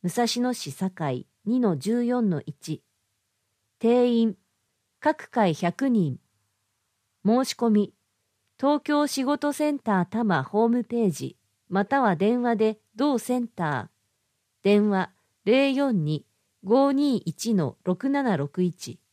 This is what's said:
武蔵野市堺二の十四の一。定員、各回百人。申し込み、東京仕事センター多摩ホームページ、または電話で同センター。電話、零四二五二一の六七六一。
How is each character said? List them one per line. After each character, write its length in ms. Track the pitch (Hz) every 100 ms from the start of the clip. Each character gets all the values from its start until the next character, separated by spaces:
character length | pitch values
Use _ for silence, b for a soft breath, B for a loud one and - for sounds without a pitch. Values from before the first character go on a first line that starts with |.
武 60 | 180
蔵 160 | 196 233 240
野 120 | 247
市 180 | 240 -
堺 560 | - 190 - 151 127 - _ 202
二 140 | 254
の 180 | 226 151
十 260 | 185 240
四 260 | 240 247 214
の 120 | 156 -
一。 360 | - - 156 _ _ _ _ _ _ _ _ _ _
定 280 | 226 247 247
員、 300 | 233 226 185 _ _ _ _ _ _
各 300 | 302 311 -
回 240 | 247 196
百 360 | 151 175 - 269
人。 300 | 226 160 123 _ _ _ _ _ _ _ _ _ _ 196
申 200 | 240 262
し 80 |
込 160 | - 233
み、 220 | 208 202 _ _ _ _ _ _ _
東 240 | 269 294
京 240 | - 294 294
仕 160 | -
事 280 | 254 294 294
セ 200 | 285 302
ン 80 | 285
タ 220 | - 196
ー 40 | 175
多 140 | 220
摩 240 | 226 160
ホ 240 | 135 208 233
ー 20 |
ム 140 | 240
ペ 240 | 226 233 214
ー 40 |
ジ、 260 | 143 131 - _ _ _
ま 160 | 180
た 180 | 202 277
は 140 | 240 160
電 260 | 202 247
話 140 | 240 226
で 240 | 220 214 _ 214
同 220 | 285 247
セ 220 | - 247
ン 80 | 233
タ 420 | - 165 135 95
ー。 720 | _ _ _ _ _ _ _
電 260 | 196 208 208
話、 220 | 190 180 _ _ _
零 300 | - 254 277
四 320 | 269 285 208 151
二 200 | 151 _ _ _ _
五 280 | 185 240 277
二 260 | 269 285 240
一 360 | - - 226
の 240 | 208 139 -
六 260 | - 185 269
七 260 | 285 262 180
六 280 | 143 -
一。 360 | 180 - - - _